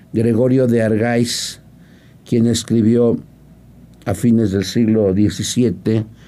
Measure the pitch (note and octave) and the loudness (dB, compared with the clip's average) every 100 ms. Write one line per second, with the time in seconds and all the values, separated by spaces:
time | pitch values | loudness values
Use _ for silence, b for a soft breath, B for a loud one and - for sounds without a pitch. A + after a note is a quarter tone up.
0 | B A2 A2+ A2+ B2+ C3 B2+ A#2 A2 A2 | B -2 0 2 2 2 2 2 0 0
1 | A#2 A#2+ A#2+ - - - - B B B | 0 0 -2 -4 -10 -14 -20 B B B
2 | B B - A#2+ A#2 A#2 - A2+ G#2+ A#2+ | B B -4 0 0 0 -2 0 2 4
3 | A#2+ A#2+ - - - - - - - - | 2 0 -6 -20 -20 -20 -20 -20 -20 -14
4 | - - A#2+ A2+ G#2+ G2 F#2+ A#2+ A2 A2 | -8 -2 0 2 2 -2 -2 -2 2 2
5 | G2+ F#2+ G#2 G2+ G2+ A#2+ A#2+ - A2 A2+ | 2 2 0 -2 -6 -2 -2 -2 -2 -2
6 | A2 B | -4 B